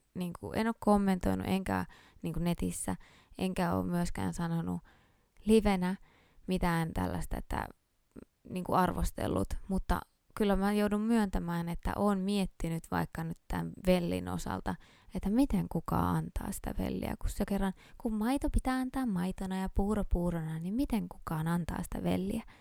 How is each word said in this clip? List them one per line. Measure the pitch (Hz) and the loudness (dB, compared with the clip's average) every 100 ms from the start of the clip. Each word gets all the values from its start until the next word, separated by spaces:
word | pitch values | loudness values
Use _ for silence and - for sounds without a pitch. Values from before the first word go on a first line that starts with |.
| _ | _
niinku, | - 180 170 - | -8 -8 -6 -4
en | - 220 | 0 0
oo | 226 | 2
kommentoinut, | - 202 196 185 196 190 185 | 4 6 6 2 2 0 2
enkä, | 190 190 185 175 - - - | 0 0 -2 -2 -10 -20 -10
niinku, | 170 160 | -6 -2
netissä, | 170 170 180 170 - 185 - - - - | 0 0 -2 -2 -4 -6 -8 -20 -16 -4
enkä | 185 180 175 | -2 0 0
oo | 185 | 2
myöskään | 180 175 175 - 190 | 0 0 0 -2 -2
sanonut | 170 170 165 175 175 - - _ _ _ - | -2 -2 -2 -2 -4 -8 -20 _ _ _ -6
livenä | 208 220 208 190 180 190 - - _ - - | 6 6 6 4 2 -2 -8 -20 _ -14 -4
mitään | 185 180 165 160 | 0 2 2 0
tällaista, | - 90 85 - - | 0 -2 -2 -4 -4
että, | - - - - _ _ _ - - _ - | -4 -4 -4 -10 _ _ _ -20 -20 _ -10
niinku, | 180 180 | -8 0
arvostellut, | - 180 - 170 - - 90 - - - | 4 4 2 -2 0 0 0 0 -4 -2
mutta | 190 - 180 - _ _ - | -2 0 -2 -2 _ _ 0
kyllä | 208 190 | 2 4
mä | 196 | 4
joudun | 208 208 208 | 4 2 2
myöntämään, | 220 233 208 185 170 170 170 | 4 4 4 0 -2 -2 -2
että | 170 - - | -4 -2 2
oon | 202 196 | 2 2
miettinyt | 190 208 190 - 165 165 - | 2 0 0 -2 -4 -4 -2
vaikka | 175 160 - | -2 -2 -4
nyt | 165 - - | -6 -6 -6
tän | - 170 - 180 | -4 -4 -2 4
Vellin | 180 175 92 90 | 4 4 -2 -2
osalta, | 170 - - - 180 - - - | -4 -2 -4 -4 -6 -8 -20 -12
että | 185 196 | -4 0
miten | 220 277 196 170 | 4 4 2 0
kukaan | 165 - - 175 170 | -4 0 0 2 0
antaa | 160 - 202 | 0 -4 -4
sitä | 196 - - | -6 -6 -4
Velliä, | 190 - - - | -2 -2 -4 -2
kun | - | -4
se | - | -2
kerran, | 202 196 196 - - - | -2 0 -2 -4 -12 -8
kun | 240 | -4
maito | 214 220 277 302 | -2 0 0 2
pitää | - 269 262 | 0 2 -2
antaa | 254 269 254 | -2 -2 -2
maitona | 185 185 185 190 190 | 0 -2 -4 -4 -4
ja | 190 | -2
puuro | - 196 214 | 0 0 0
puurona, | 185 175 175 170 160 160 | 0 0 2 0 -4 -6
niin | 170 | -4
miten | 220 285 220 180 | -2 0 0 -2
kukaan | - - 160 160 | -8 -4 -2 0
antaa | 170 165 - | 0 0 -4
sitä | 165 - | -4 -2
Velliä? | 180 180 190 226 - - | 0 0 0 -4 -8 -16